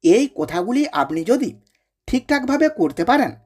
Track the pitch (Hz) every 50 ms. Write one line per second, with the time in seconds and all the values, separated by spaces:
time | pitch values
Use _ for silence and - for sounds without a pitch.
0 | - 330 175 233 285 269 _ - 156 151 160 175 175 208 247 277 302 - - 147
1 | 139 - 156 165 165 180 247 294 269 196 - - _ _ _ _ _ _ _ _
2 | _ - - 254 - - 294 285 254 254 277 294 320 311 311 - 349 294 - -
3 | 339 - 262 294 262 - - - _